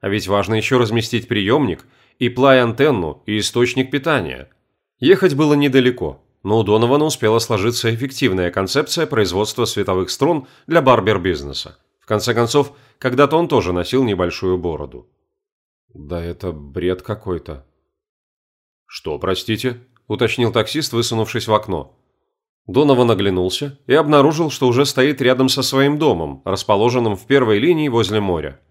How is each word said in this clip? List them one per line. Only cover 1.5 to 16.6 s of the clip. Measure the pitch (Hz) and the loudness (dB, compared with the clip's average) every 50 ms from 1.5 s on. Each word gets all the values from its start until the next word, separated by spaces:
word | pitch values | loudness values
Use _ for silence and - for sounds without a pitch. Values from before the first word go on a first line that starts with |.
| 117 156 143 107 85 - - _ _ _ _ _ _ _ | 2 2 2 0 -2 -6 -10 _ _ _ _ _ _ _
и | 123 120 | -4 -4
плай-антенну, | 117 123 127 139 135 131 123 117 110 113 135 156 139 104 87 78 71 - _ | -2 2 4 4 6 6 4 2 0 2 2 2 2 0 -2 -4 -6 -10 _
и | - 107 107 | -4 -4 -2
источник | 101 - - 123 123 123 123 135 131 131 | -2 -2 0 0 0 0 0 -2 -4 -2
питания. | - 143 139 165 156 131 92 73 64 64 67 - _ _ _ _ _ _ _ _ _ _ | -4 -4 -2 0 -2 -2 -2 -4 -8 -12 -14 -20 _ _ _ _ _ _ _ _ _ _
Ехать | - 139 185 185 190 185 147 | 4 4 4 6 4 2 2
было | 135 156 151 147 | 4 2 4 4
недалеко, | 143 143 147 127 135 127 123 123 - - 78 65 - _ _ _ _ _ | 4 2 4 4 4 4 4 0 0 -6 -8 -8 -10 _ _ _ _ _
но | 95 104 113 | 0 2 2
у | 113 | 2
Донована | 98 104 110 117 120 131 143 151 | 4 4 4 4 4 2 2 2
успела | 156 139 - - 107 110 117 | 0 -2 0 0 2 2 2
сложиться | 113 - 120 104 92 113 120 113 - 117 113 | 0 0 -2 0 0 0 -2 -2 -2 -2 -2
эффективная | 113 127 139 135 - - 123 92 92 90 87 | -2 -6 -8 -6 -2 -2 0 0 0 -2 0
концепция | 85 - 98 95 - 135 156 - - - 180 | 0 -2 -4 -2 -2 -2 -2 -2 -2 -4 -2
производства | - 151 117 107 90 82 95 107 104 - - 120 | -2 0 0 0 0 0 -2 -2 -2 -2 -4 -4
световых | 101 - - 101 98 95 92 95 90 | -4 -2 -4 -2 -2 0 -2 -2 -4
струн | - - 135 151 170 151 135 - _ _ _ | -4 -2 0 0 0 -2 -4 -10 _ _ _
для | - 160 170 | 0 0 2
барбер-бизнеса. | 147 131 123 113 98 101 107 98 87 95 87 73 69 71 69 - - - - _ _ _ _ _ | 4 4 4 4 4 2 0 2 0 -2 -2 -2 -4 -10 -10 -12 -12 -14 -16 _ _ _ _ _
В | _ | _
конце | - 113 107 104 123 117 | -4 -2 -2 0 0 0
концов, | 113 120 113 - 147 139 139 - _ _ _ _ _ | 0 0 2 2 0 0 0 -4 _ _ _ _ _
когда-то | - 131 123 123 - - 160 160 | -6 -4 2 2 2 4 4 0
он | 170 156 | 0 2
тоже | 151 123 90 87 | 0 0 0 0
носил | 90 87 87 - - 127 135 | -2 -2 -2 0 0 0 0
небольшую | 120 101 90 90 87 82 - - 92 92 90 | 0 0 0 -2 -4 -4 -4 -2 -2 -2 -2
бороду. | 85 87 80 71 73 67 62 64 60 _ _ _ _ _ _ _ _ _ _ _ _ _ _ _ _ _ _ | -2 -4 -6 -6 -10 -12 -14 -18 -20 _ _ _ _ _ _ _ _ _ _ _ _ _ _ _ _ _ _
"Да | 80 78 71 85 85 | -20 -14 -10 -8 -8
это | 82 85 85 - - 90 | -8 -8 -10 -8 -8 -10
бред | 82 76 | -10 -10